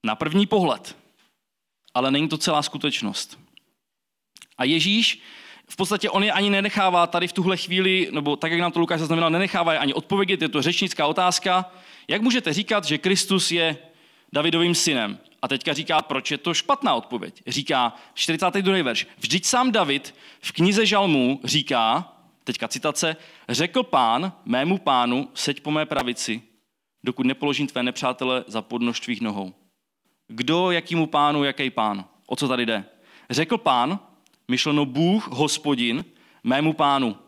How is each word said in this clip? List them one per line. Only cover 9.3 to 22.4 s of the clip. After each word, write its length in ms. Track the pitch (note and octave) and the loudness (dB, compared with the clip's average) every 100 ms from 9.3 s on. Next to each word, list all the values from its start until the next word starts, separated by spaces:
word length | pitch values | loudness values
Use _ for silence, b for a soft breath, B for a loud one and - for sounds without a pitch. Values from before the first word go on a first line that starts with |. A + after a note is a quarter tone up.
| E3 G3 F#3+ E3 | 2 0 0 0
je 60 | D#3 | 2
ani 140 | C#3 | 0
odpovědět, 480 | C#3+ - G3 F#3+ F#3 | -2 -2 0 0 0
je 80 | D#3 | 0
to 120 | D3 | 0
řečnická 460 | C#3+ F3 F#3+ - D3+ | 0 0 -2 0 0
otázka. 640 | E3+ F3+ F3 F#3+ F3+ F#3 B B B - | 2 2 0 0 0 -2 B B B -4
Jak 140 | G3+ | 0
můžete 320 | A#3 A#3+ - | 2 2 0
říkat, 320 | F3+ G#3 G#3 | -4 0 -2
že 120 | F3+ D3+ | 0 -2
Kristus 540 | F#3 F#3+ - F#3+ - | 2 0 2 0 2
je 260 | E3+ E3 D3 - b b b b | 0 0 -2 -12 b b b b
Davidovým 420 | C#3+ D#3+ E3 F3 | 0 2 2 2
synem? 440 | E3+ E3 C3 G#2+ G2 - _ | 2 2 0 -2 -6 -16 _
A 60 | B2+ | -4
teďka 260 | C3+ - | -4 -2
říká, 280 | C#3+ D3+ D#3 | -4 0 0
proč 300 | - C3+ - | 0 -6 -4
je 60 | C#3+ | -4
to 160 | F3 | -2
špatná 420 | D#3+ - C#4 A#3 | -2 0 0 2
odpověď. 480 | B2 - A#2+ F2 - - | 0 -2 -8 -8 -12 -8
Říká, 460 | D3 C#3 C3+ A#2+ B B | -6 -2 0 0 B B
čtyřicátý 480 | - - D#3+ F#3 G3 | -6 -2 0 0 2
druhý 200 | F#3+ F#3+ | 2 2
verš: 260 | C3+ A2+ - - | 0 -2 -6 -10
„Vždyť 280 | - E3+ | -4 -2
sám 260 | - B3 B3+ | 0 2 2
David 440 | G#3 C#3 C#3 - - B B | 2 2 0 -4 -20 B B
v 100 | - | -10
knize 340 | - F3+ G3+ | 2 2 4
Žalmů 540 | A3 G3+ G3 C#3+ B2 C#3 | 4 2 4 4 2 0
říká,“ 680 | B2 D3+ C3+ B2+ A2+ C#3 F3 - _ _ | -2 -2 0 2 2 0 -4 -20 _ _